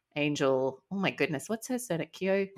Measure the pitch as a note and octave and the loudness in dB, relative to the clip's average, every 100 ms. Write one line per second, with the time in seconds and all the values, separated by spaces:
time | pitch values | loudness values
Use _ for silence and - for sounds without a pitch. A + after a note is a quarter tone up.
0 | _ D3+ D3 C#3+ C#3 C3 C3 B2+ - G3 | _ -2 0 2 4 4 2 -2 -6 -2
1 | E3+ B2 - C#3+ - A3 - B3+ B3 E3 | 0 2 0 -2 -4 -6 -4 -6 -2 -4
2 | D3+ - F#3+ G3 G3 | -4 -4 0 0 0